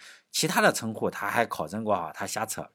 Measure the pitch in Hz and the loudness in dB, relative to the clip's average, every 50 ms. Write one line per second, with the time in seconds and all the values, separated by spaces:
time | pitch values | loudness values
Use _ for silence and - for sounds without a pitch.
0 | - - - - _ _ - - 170 160 180 233 214 180 - - - 113 110 - | -14 -20 -20 -20 _ _ -2 0 0 2 4 6 6 6 6 4 -2 -4 -4 -2
1 | 120 - - - 104 101 107 117 117 113 - - 80 76 95 110 113 107 101 90 | -2 -2 -2 -2 -4 0 2 2 2 2 0 -4 -6 -4 -4 -4 0 0 0 0
2 | 82 80 - - 101 95 - 104 113 - - - 78 - | 0 -4 -6 -8 -6 -4 -4 -4 -4 -4 -4 -8 -8 -10